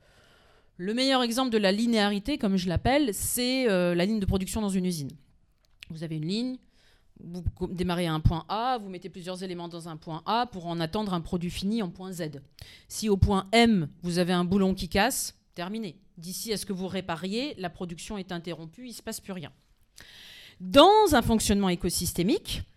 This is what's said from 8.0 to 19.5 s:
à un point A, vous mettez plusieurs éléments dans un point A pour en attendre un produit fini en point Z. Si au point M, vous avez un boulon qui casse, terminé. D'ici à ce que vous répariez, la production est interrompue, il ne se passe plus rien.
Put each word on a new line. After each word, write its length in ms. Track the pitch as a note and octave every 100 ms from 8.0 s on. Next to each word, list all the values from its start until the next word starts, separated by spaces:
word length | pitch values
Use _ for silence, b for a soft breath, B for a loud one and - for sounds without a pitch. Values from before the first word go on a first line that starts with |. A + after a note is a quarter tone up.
| E3+
à 80 |
un 60 | D#3
point 240 | D#3 E3 -
A, 300 | G3 A#3+ B3
vous 80 | G3+
mettez 200 | F3+ F#3
plusieurs 340 | F#3 F3 F#3
éléments 240 | F#3+ F3 E3+
dans 220 | E3+ E3
un 80 | D#3
point 260 | E3+ D#3+
A 220 | F3 A3 A#3+
pour 200 | F#3 E3+
en 120 | E3+
attendre 360 | E3 G#3+ G#3+
un 60 | F3+
produit 300 | D#3 F#3 F3
fini 320 | - F#3+ A3+
en 60 | F#3
point 240 | - F#3
Z. 280 | F3 D#3 C#3+ - - B B B
Si 220 | - G#3+
au 80 | G3
point 320 | - F#3+ -
M, 380 | A#3 A#3 G#3 D3 -
vous 160 | F3 E3+
avez 140 | F3
un 120 | F3+
boulon 280 | F3 G3 F#3+
qui 140 | F#3 F#3+
casse, 460 | G3 A3 C4+ - - _ -
terminé. 400 | F3 A3 G#3+ C#3 _ -
D'ici 360 | E3 F#3 A3
à 40 | G3+
ce 80 |
que 80 | -
vous 140 | F#3 F#3+
répariez, 680 | F#3 F#3 E3 F#3 G#3+ C#4+ -
la 120 | F3+
production 460 | - F3+ E3 - G#3+
est 140 | F#3+
interrompue, 540 | F3 E3+ D#3 D#3+ D#3+
il 60 | B3+
ne 40 |
se 80 | G#3+
passe 180 | - A3
plus 120 | -
rien. 180 | F#3 C#3+